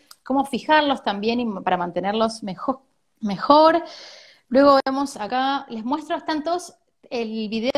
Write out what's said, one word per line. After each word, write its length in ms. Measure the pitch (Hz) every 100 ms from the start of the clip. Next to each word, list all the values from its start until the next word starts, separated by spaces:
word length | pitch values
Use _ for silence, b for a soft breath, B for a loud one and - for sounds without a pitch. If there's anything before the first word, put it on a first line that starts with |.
| B -
cómo 220 | - 269 269
fijarlos 580 | 226 - 311 294 262
también 360 | 220 202 214 240
y 220 | 233 185
para 160 | 185 180
mantenerlos 640 | 175 175 190 220 220 226
mejor, 380 | 202 175 - 254 _ _ _ _
mejor. 640 | 208 190 - 294 320 339 330 B B B B B _
Luego 300 | 254 285 269 269
vemos 320 | 269 277 -
acá, 480 | 208 254 269 277 277
les 140 | 226
muestro, 320 | 233 302 302 320
están 280 | 330 311
todos, 320 | 320 349 - _ _ _ _
el 400 | 240 220 220 214
video 220 | 220 226